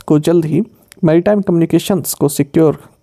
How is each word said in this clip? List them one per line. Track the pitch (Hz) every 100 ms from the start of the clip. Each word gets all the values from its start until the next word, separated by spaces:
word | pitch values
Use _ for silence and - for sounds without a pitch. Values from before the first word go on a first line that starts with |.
| -
को | 151
जल्द | 165 175 160
ही | 160 226 _ _ -
मैरीटाइम | 165 165 190 208
कम्युनिकेशंस | 196 170 165 170 - 185 -
को | - 143
सिक्योर | - 143 165 156 - - _